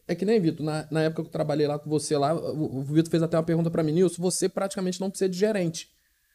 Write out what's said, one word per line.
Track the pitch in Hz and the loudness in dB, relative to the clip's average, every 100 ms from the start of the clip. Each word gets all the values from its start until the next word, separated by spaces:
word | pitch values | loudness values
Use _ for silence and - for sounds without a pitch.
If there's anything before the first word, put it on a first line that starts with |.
| - | -6
é | |
que | 175 | -2
nem, | 190 226 | 2 2
Vitor, | 160 160 | 2 0
na, | 156 156 147 | -2 -4 -2
na | 156 | 0
época | 160 160 | 0 -2
que | 156 | -6
eu | |
trabalhei | - 151 147 147 | -4 0 2 0
lá | 147 | 0
com | 147 | -2
você | 151 - 143 | -2 0 2
lá, | 143 | 2
o, | 165 - 156 147 135 | 0 -2 -4 -4 -4
o | |
Vitor | 139 156 160 | 0 2 4
fez | 165 | 2
até | 165 165 | 2 0
uma | |
pergunta | 170 165 165 | 2 2 2
pra | 170 | 0
mim, | 156 | 2
"Nilson, | 165 175 175 | 4 2 2
você | 180 - 190 | -2 0 -2
praticamente | 190 196 196 185 185 | -2 -6 -4 -4 -4
não | 190 | -6
precisa | - 190 | -2 -2
de | 180 | 2
gerente." | 214 208 170 165 - _ _ _ _ | 0 2 -2 -4 -12 _ _ _ _